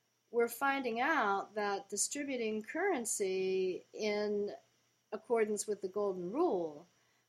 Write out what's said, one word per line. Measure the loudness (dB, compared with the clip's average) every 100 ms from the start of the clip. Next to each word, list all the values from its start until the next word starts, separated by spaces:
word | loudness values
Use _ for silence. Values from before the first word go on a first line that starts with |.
| _ _ _
We're | 0 0
finding | 2 0 2 0 0
out | 2 4 4 2 -2 -4
that | -2 -2 -4
distributing | -2 -2 -2 -4 -2 0 -2
currency | -4 -2 0 0 0 0 0 2 2 2 0 -2 -8
in | -4 0 0 2 0 -2 -6 -14 _ _ _ _
accordance | -12 0 2 2 0 -2
with | -4
the | -4
golden | -2 -2 -2 -2
rule | 2 2 2 -2 -6 -16 _ _ _